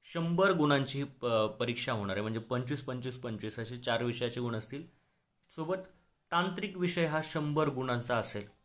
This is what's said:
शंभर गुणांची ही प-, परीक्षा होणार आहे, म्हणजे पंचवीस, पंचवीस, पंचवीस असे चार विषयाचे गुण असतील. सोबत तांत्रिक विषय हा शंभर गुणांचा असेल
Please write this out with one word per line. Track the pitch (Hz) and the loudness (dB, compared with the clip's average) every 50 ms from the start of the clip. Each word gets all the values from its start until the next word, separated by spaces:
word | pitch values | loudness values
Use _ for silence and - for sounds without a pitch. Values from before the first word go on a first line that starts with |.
| _ | _
शंभर | - - 170 165 165 175 175 190 196 | -8 -4 -2 0 2 4 6 6 6
गुणांची | 185 - 147 147 143 139 135 127 135 | 6 6 6 6 6 4 4 0 -2
ही | 139 143 | -4 -4
प-, | 139 - - - 120 117 110 107 107 - - | -6 -6 -4 0 2 4 4 4 2 2 -2
परीक्षा | 120 120 120 120 - 135 120 | -2 -2 0 -2 0 0 0
होणार | 107 101 98 95 | 0 0 0 0
आहे, | 101 | 0
म्हणजे | 104 110 113 113 | 0 -2 -2 -4
पंचवीस, | 113 - 127 123 120 123 147 139 | -4 -2 -2 -2 0 -2 -4 -4
पंचवीस, | - - 127 127 123 127 123 | -4 -6 -6 -6 -6 -8 -8
पंचवीस | - - 120 110 101 - 107 - - | -6 -8 -8 -6 -6 -6 -6 -6 -6
असे | 113 107 123 | -8 -8 -8
चार | 120 123 123 117 113 120 | -6 -2 0 0 2 0
विषयाचे | 120 113 123 127 117 - 127 | 0 -2 -2 -4 -4 -2 -4
गुण | 120 120 117 | -4 -2 -4
असतील. | 113 110 - 135 143 170 - _ _ _ _ _ _ _ _ _ _ _ _ - | -4 -6 -8 -10 -12 -12 -14 _ _ _ _ _ _ _ _ _ _ _ _ -10
सोबत | - 160 160 185 185 185 - - _ _ _ _ _ _ _ | -8 -4 -4 -4 -4 -6 -14 -20 _ _ _ _ _ _ _
तांत्रिक | 170 170 180 190 170 - 208 202 190 | 0 0 0 0 -2 -4 -6 -6 -2
विषय | 180 180 175 - 175 165 | 0 0 0 2 2 0
हा | 156 151 156 156 | 2 0 -2 -2
शंभर | - - 160 151 147 147 156 156 143 | -2 -2 -2 -2 0 2 2 2 2
गुणांचा | 131 127 131 131 123 120 123 127 123 | 0 -2 -2 0 0 -2 0 0 0
असेल | 113 104 - - 107 101 - - _ _ | 2 2 0 -2 -2 -6 -8 -18 _ _